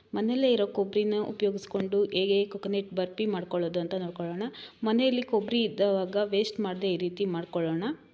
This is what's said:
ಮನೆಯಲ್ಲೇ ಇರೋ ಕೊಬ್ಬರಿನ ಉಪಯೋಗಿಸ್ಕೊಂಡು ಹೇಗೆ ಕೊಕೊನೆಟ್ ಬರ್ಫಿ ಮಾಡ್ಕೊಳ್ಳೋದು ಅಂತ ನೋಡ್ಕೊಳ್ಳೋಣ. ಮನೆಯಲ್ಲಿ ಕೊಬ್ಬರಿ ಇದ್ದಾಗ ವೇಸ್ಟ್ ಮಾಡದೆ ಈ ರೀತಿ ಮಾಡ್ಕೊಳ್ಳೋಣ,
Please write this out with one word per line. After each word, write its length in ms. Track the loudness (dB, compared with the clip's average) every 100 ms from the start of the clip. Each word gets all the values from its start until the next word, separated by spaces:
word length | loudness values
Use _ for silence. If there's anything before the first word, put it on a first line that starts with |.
| -8 -2
ಮನೆಯಲ್ಲೇ 340 | 0 4 4 4
ಇರೋ 100 | 2 0
ಕೊಬ್ಬರಿನ 420 | 0 2 2 2 -2
ಉಪಯೋಗಿಸ್ಕೊಂಡು 680 | 0 0 0 -4 -4 0 2 2 2
ಹೇಗೆ 220 | 2 2 2
ಕೊಕೊನೆಟ್ 360 | -4 -4 -2 -2 -2
ಬರ್ಫಿ 260 | -4 -2 -2 -2
ಮಾಡ್ಕೊಳ್ಳೋದು 440 | -2 -2 0 -2
ಅಂತ 120 | -2 -4
ನೋಡ್ಕೊಳ್ಳೋಣ. 400 | -6 -6 -6 -6 -6 -8 -16 -4 0
ಮನೆಯಲ್ಲಿ 360 | 4 4 2 2
ಕೊಬ್ಬರಿ 300 | 0 2 0 0
ಇದ್ದಾಗ 460 | 2 2 2 0 0 2
ವೇಸ್ಟ್ 260 | 2 0 -2 -4
ಮಾಡದೆ 240 | -2 -2 0
ಈ 20 | -2
ರೀತಿ 200 | -2 -2 -2
ಮಾಡ್ಕೊಳ್ಳೋಣ, 480 | -2 -2 0 0 -2 -6 -12